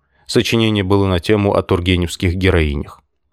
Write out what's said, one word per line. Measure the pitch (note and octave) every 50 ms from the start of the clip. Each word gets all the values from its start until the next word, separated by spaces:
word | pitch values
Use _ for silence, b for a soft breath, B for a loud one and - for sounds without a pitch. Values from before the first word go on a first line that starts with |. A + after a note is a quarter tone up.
| _ _ _ _ _
Сочинение | - - B2 G#2+ - - A2+ A2+ A2 G#2+ G#2 G2
было | F2+ G2+ G2+ G2
на | F#2+ F#2 F2
тему | - - G#2+ G#2 G2+ G2+ -
о | - F#2
тургеневских | - G2+ F2+ F2 F#2 F#2 F2 F2 E2 - - - F2+ E2+
героинях. | F#2+ F#2 F#2+ E2+ E2+ D#2 D2+ C#2+ C#2+ - - - - _ _ _ _ _ _